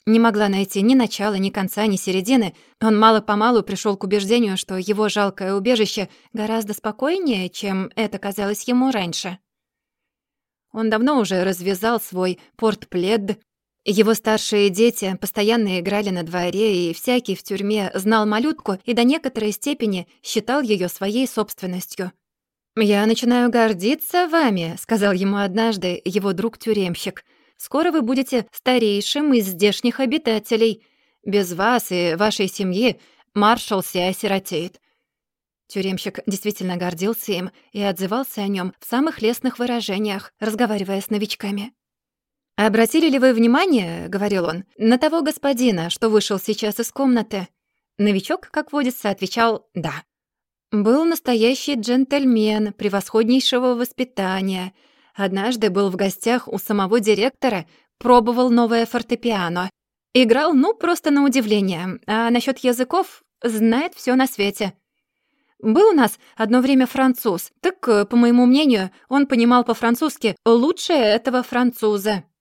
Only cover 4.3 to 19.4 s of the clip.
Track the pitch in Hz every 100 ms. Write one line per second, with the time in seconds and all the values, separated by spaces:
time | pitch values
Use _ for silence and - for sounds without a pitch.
4.3 | 240 214 190 - 190 185 208 214 208 202
5.3 | 190 190 196 202 240 208 - 185 - _
6.3 | 220 220 226 214 208 214 208 269 381 330
7.3 | 202 180 - 202 190 190 - 214 196 202
8.3 | 196 196 208 - 247 262 233 175 - 190
9.3 | 185 _ _ _ _ _ _ _ _ _
10.3 | _ _ _ _ 220 220 220 254 285 190
11.3 | 185 180 180 180 185 220 233 - 180 185
12.3 | 175 _ - 220 214 - 185 185 226 196
13.3 | - _ _ _ _ - 196 208 220 220
14.3 | 214 - 208 202 185 233 226 190 190 202
15.3 | - 208 233 208 185 175 202 202 180 165
16.3 | 180 180 185 220 185 175 165 - 247 247
17.3 | 185 - 190 202 214 190 - 196 220 214
18.3 | 208 302 311 - 190 - 240 240 320 262
19.3 | 240